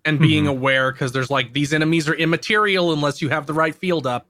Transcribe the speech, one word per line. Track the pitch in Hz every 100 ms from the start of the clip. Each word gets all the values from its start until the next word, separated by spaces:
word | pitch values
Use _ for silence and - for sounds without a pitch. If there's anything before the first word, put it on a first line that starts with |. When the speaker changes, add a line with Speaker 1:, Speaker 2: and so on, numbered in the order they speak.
| 156
Speaker 1:
And | 147
being | 156 151
Speaker 2:
Mm-hmm. | 147
Speaker 1:
aware, | 135 135 131 131
'cause | 131 135
there's, | 131 127
like, | 139 123
these | 131 143
enemies | 156 156 165 151
are |
immaterial | 156 160 160 - 214 208 190 175
unless | 151 147 135
you | 143
have | 156 143
the |
right | 156 160
field | 143 185 165 131
up. | 123 -